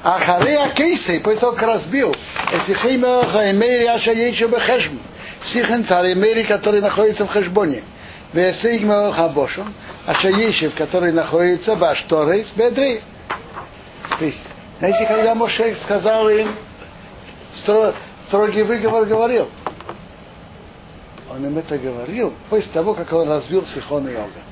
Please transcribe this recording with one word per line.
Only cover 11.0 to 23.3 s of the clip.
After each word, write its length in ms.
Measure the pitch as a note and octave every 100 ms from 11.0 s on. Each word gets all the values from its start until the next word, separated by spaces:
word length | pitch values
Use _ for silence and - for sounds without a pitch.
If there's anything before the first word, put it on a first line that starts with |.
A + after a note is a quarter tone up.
| F3
находится 640 | E3 C#3 D#3+ F3 F3 F3+ G#3
в 80 |
Ашторейс, 680 | F3 C3+ - D#3+ D3 F#3+ A3 F#3+
Бедри. 460 | A#3+ A#3+ C#4 A3+ - - - - - - - - - - - -
То 80 | D#3+
есть, 180 | - - - - -
знаете, 260 | F3+ G#3 A3
когда 300 | A3 A3 A3+
Моше 400 | A#3 - A3+ G3+
сказал 520 | - G3+ F#3+ A3 G#3+
им, 200 | G#3+ G#3+ G#3+ - - - - - - - - -
стро-, 400 | - - G#3+ G#3+ - - - -
строгий 360 | G3+ G#3+ G3+
выговор 420 | G#3 A#3 G#3+ A3+ G#3+
говорил, 440 | A3 A#3 A#3+ - - - - - - - - - - - - - - - - - - -
он 160 | C3 C#3
им 120 | D3+
это 200 | D#3+ D3
говорил 560 | B2+ B2 B2 G#3+ G#3 - -
после 220 | G#3+ G3+
того, 220 | E3 F3+
как 180 | G3+ E3+
он 160 | E3
разбил 360 | D3+